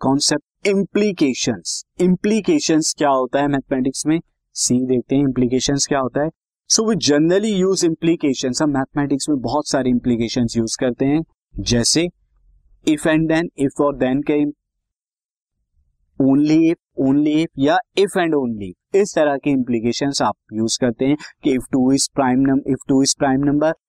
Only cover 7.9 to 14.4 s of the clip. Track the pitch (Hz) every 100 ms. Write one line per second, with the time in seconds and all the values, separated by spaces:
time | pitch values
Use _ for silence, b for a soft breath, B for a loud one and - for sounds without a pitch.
7.9 | 165 170 165 151 127 131 123 156 139 131
8.9 | - 143 139 - 143 120 143 - 139 127
9.9 | 123 127 117 117 - 117 117 113 - 127
10.9 | 120 135 151 165 _ _ - 98 120 117
11.9 | 160 175 - _ _ _ _ _ _ -
12.9 | 151 170 156 160 160 165 - 139 - 143
13.9 | 135 127 139 143 147